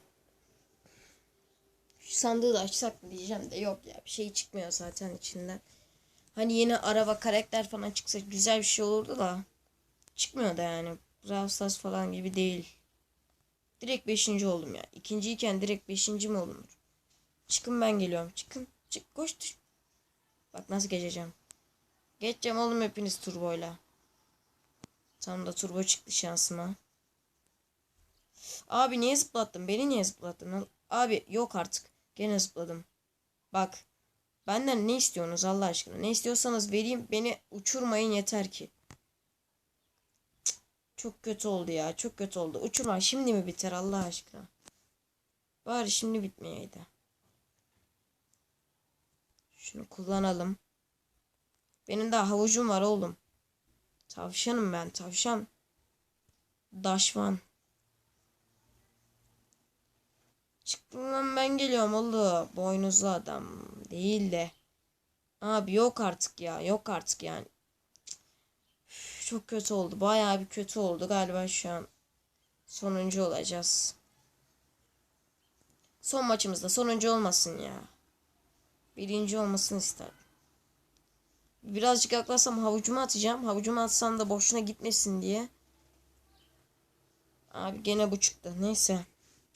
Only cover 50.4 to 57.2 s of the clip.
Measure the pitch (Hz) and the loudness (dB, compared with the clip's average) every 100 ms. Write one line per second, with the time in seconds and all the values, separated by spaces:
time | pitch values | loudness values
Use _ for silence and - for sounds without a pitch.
50.4 | 175 196 _ _ _ _ _ _ _ _ | -2 -4 _ _ _ _ _ _ _ _
51.4 | _ _ _ _ - 202 226 226 196 208 | _ _ _ _ -8 -4 0 2 4 4
52.4 | 214 233 233 190 208 208 175 175 _ _ | 4 4 4 4 4 2 0 -8 _ _
53.4 | _ _ _ _ _ _ _ - 175 185 | _ _ _ _ _ _ _ -12 -6 -2
54.4 | 240 240 196 170 170 - 180 180 247 220 | 0 2 0 -2 -6 -10 -6 -2 0 0
55.4 | 220 _ _ _ _ _ _ _ _ _ | -4 _ _ _ _ _ _ _ _ _
56.4 | _ _ _ 190 190 190 - 208 | _ _ _ -4 0 4 2 2